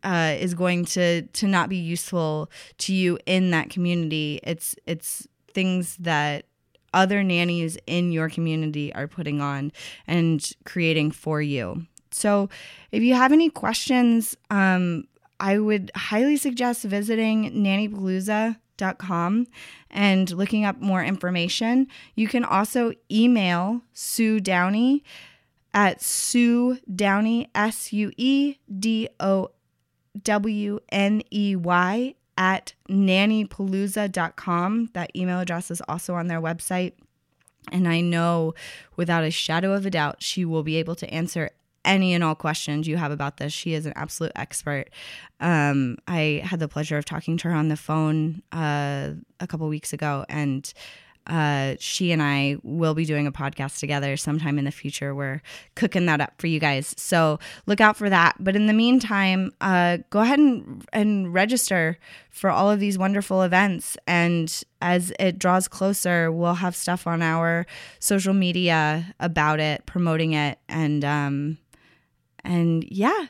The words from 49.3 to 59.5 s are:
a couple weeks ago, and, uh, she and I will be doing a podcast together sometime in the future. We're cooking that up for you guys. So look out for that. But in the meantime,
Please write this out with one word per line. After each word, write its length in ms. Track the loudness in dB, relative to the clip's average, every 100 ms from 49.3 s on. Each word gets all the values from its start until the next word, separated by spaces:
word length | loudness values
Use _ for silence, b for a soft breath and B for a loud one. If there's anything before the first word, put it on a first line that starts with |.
| _
a 60 | -8
couple 200 | -6 -4
weeks 260 | -4 -6
ago, 320 | -6 -4 -4 -4
and, 420 | -4 -2 -4 -8 B B B B B -4
uh, 480 | 0 0 0 -2 -4
she 340 | -6 -2 0
and 80 | 0
I 340 | 0 0 0 -2
will 300 | -6 -2 0
be 140 | 0 0
doing 200 | 0 -2
a 60 |
podcast 460 | -4 -8 -6 -8 -8
together 400 | -4 -2 -2 -4
sometime 400 | -2 -2 -2 -2
in 80 | -4
the 40 |
future. 440 | -6 -10 -8 -8
We're 260 | -6 -6 -8 B B B -2
cooking 280 | 0 2 2
that 140 | 2
up 140 | -2 _
for 80 | -2
you 120 | 0
guys. 360 | 2 0 -4 -8
So 400 | 0 4 4 2 B B
look 160 | -2 4
out 160 | 4 4
for 140 | 2
that. 260 | 6 4 2
But 160 | 0
in 120 | 2 4
the 80 |
meantime, 800 | 4 6 4 4 0 2 2 -2